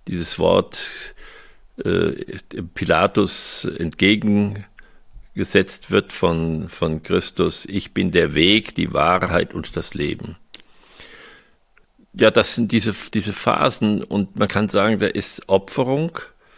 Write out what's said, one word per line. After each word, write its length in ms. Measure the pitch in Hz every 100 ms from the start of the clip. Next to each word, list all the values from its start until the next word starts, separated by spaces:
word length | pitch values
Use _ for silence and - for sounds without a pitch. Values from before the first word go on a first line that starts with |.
| -
dieses 320 | 87 82 -
Wort, 480 | 85 95 - - - - - - - - - - - - 95
äh, 540 | 90 82 - - 92 - - 85
Pilatus 920 | - 90 80 95 107 95 - - - -
entgegengesetzt 2250 | - 82 - 95 107 107 104 101 101 - - - - - - - 95 92 98 95 - -
wird 200 | 101 -
von, 580 | - 87 82 82 78 80
von 340 | - 82 78
Christus, 640 | - 90 - - 85 - -
„Ich 240 | 98 -
bin 160 | 98 95
der 240 | 85 78
Weg, 400 | 73 90 107 -
die 200 | - 82
Wahrheit 600 | - 80 92 90 82 -
und 240 | - 78 82
das 160 | -
Leben.“ 440 | - 76 - - 85 _ - - _ _ - - - - - _ _ _ _ _ _ _
Ja, 180 | - 110
das 240 | 110 - -
sind 160 | 110
diese, 240 | 113 113 95 -
diese 200 | 107 101
Phasen 680 | 98 120 - 139 - 107 104
und 320 | - 104 95 -
man 120 | 104
kann 220 | 101 107
sagen, 280 | 101 104 104
da 80 | 104
ist 420 | - - - -
Opferung 680 | 98 98 - 127 139 165 - - _ _